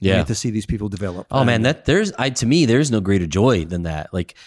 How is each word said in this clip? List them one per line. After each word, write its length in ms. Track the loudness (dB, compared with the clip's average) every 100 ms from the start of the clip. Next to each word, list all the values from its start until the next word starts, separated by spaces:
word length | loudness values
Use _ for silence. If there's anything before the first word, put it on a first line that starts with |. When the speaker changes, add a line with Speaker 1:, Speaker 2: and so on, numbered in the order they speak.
Speaker 1:
You 100 | 0
Speaker 2:
Yeah. 80 | 2
Speaker 1:
get 80 | 0
to 60 |
see 160 | -4 -4
these 160 | -4 -4
people 220 | -6 -6
develop. 380 | -6 -6 -8 -4
Speaker 2:
Oh, 140 | 0
man, 120 | 2 2
Speaker 1:
And 100 | 0
Speaker 2:
that 180 | -2 0
there's, 260 | 0 0 -4
I, 120 | -4
to 160 | -2 2
me, 200 | 4 4
there's 240 | 4 4
no 100 | 0
greater 260 | 2 0 0
joy 380 | 2 2 2
than 180 | 0 -4
that. 280 | -4 -6 -6
Like, 220 | -6 -8 -10